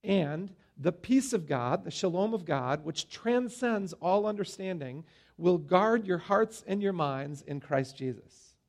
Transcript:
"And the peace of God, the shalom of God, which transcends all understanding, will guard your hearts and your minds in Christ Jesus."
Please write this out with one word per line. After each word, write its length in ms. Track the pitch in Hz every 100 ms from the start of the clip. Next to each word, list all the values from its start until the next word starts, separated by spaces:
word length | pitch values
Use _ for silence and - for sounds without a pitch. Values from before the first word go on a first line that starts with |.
"And 500 | 202 196 147 156 190 - _ -
the 160 | 147
peace 400 | - - 262 262
of 140 | 220 151
God, 380 | 139 120 175 180
the 60 |
shalom 420 | - 190 175 208
of 100 | 226
God, 400 | 165 139 123 147
which 240 | 156 156 -
transcends 840 | - 226 247 247 - 247 214 190
all 320 | 165 170 196 208
understanding, 800 | 208 196 - 190 180 135 135 165 _ _ -
will 220 | 170 175
guard 480 | 143 180 214 233 202
your 100 | 175
hearts 460 | - 202 226 - -
and 160 | 202
your 100 | 196
minds 520 | 180 147 135 143 143
in 160 | - 143
Christ 360 | - 135 131 -
Jesus." 600 | 131 123 - - - _